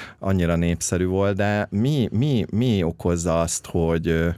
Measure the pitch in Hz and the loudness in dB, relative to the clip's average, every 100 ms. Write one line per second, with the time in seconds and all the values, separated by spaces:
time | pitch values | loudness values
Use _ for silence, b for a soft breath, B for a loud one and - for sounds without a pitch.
0 | B B - 95 85 85 85 85 - 92 | B B -2 0 2 2 0 0 -2 -2
1 | 92 95 98 98 104 104 101 101 123 151 | 0 0 0 0 0 0 -2 -2 0 0
2 | 107 110 147 127 90 101 127 104 82 85 | 0 0 0 0 0 0 0 2 0 -2
3 | 90 85 85 82 82 - - 87 82 82 | -2 0 0 0 0 -2 -4 0 2 0
4 | 82 82 85 | 0 0 0